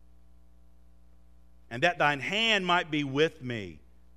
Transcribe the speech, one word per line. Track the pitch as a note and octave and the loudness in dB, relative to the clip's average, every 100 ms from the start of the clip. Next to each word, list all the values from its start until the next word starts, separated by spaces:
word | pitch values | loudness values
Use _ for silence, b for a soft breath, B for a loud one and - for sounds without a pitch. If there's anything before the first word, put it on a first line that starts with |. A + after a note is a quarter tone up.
| - - - - - - - - - - - - - - - - - | -20 -20 -20 -20 -20 -20 -20 -20 -20 -20 -20 -20 -20 -20 -20 -20 -12
And | A#2 | 0
that | E3+ E3 | 0 4
thine | D3+ C#3+ | 2 2
hand | B2+ G3+ A3+ G#3+ F3+ | -2 -2 2 2 2
might | F3 E3+ | 0 0
be | D3+ C#3+ | -2 -2
with | C3+ D#3+ - | 2 0 0
me." | B2 A#2+ F#2 D#2 - - - | -8 -8 -10 -14 -20 -20 -20